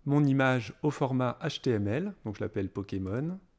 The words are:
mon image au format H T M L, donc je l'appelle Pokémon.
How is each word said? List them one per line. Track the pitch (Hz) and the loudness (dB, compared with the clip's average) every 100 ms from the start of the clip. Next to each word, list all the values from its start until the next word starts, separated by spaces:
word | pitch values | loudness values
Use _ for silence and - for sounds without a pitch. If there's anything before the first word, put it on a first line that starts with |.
| - | 2
mon | 143 | 4
image | 143 135 131 127 110 - | 6 4 4 2 -2 -2
au | 151 | -4
format | - 135 127 127 - | 0 0 2 0 -2
H | - - | -6 -2
T | 135 | 0
M | 107 101 | 0 0
L, | 120 202 185 | -2 -4 -8
donc | 107 104 | -10 -6
je | |
l'appelle | 104 104 98 | -4 -4 -4
Pokémon. | - 98 98 95 113 160 190 _ | -6 -6 -6 -4 -4 -4 -8 _